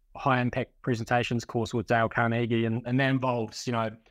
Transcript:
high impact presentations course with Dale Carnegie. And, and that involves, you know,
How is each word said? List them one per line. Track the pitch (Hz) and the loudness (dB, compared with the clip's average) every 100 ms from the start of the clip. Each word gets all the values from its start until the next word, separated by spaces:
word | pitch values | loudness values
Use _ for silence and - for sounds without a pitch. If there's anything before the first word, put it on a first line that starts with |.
| _ - | _ -4
high | 139 123 | 2 2
impact | 123 131 - _ | 2 -2 -6 _
presentations | - 113 113 123 117 120 - | -2 -2 2 0 2 -2 -2
course | 123 110 | -2 -2
with | 120 - | -2 0
Dale | 117 113 | 2 2
Carnegie. | - 117 117 117 113 113 | 2 2 2 0 2 0
And, | 113 120 | -2 0
and | 127 | 0
that | 135 | 2
involves, | 131 131 120 107 - - | 2 0 -2 -4 -6 -4
you | |
know, | 117 110 110 _ | -2 -4 -6 _